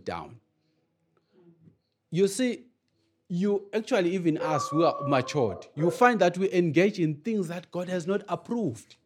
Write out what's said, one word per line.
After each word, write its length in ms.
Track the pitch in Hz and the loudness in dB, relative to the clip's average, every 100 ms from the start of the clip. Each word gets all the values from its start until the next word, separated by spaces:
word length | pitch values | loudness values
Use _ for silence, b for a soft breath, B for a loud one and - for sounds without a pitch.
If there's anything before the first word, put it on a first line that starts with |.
down. 340 | - 85 - 120 _ _ _ _ _ _ _ _ _ 185 175 _ - _ _ _ - | -8 -10 -10 -18 _ _ _ _ _ _ _ _ _ _ -20 _ -20 _ _ _ -6
You 180 | 165 196 | 0 0
see, 380 | 196 247 214 - _ _ _ _ _ - | 2 -2 -2 -10 _ _ _ _ _ -8
you 380 | 175 202 202 - | -2 0 0 -2
actually, 380 | 214 220 233 175 | -6 0 0 2
even 220 | 190 170 151 | 0 0 0
us 320 | 170 147 - | 0 -2 0
who 160 | 151 | 2
are 240 | 165 - 143 | 2 2 0
matured, 580 | 135 123 151 113 87 - | 0 0 0 0 -2 -10
you 160 | 143 170 | -2 0
find 300 | 165 247 220 | 4 4 6
that 160 | 180 180 | 2 2
we 160 | 190 | 0
engage 480 | 185 170 147 202 202 | 2 2 4 2 2
in 140 | 156 | -2
things 340 | 147 - 214 165 | -2 -4 -4 -4
that 220 | 175 175 | -8 -10
God 180 | 175 180 | -8 -6
has 180 | 185 165 | -4 -2
not 180 | 202 202 | -4 -4
approved. 680 | 175 - 240 175 110 - - | -8 -6 -4 -4 -6 -14 -20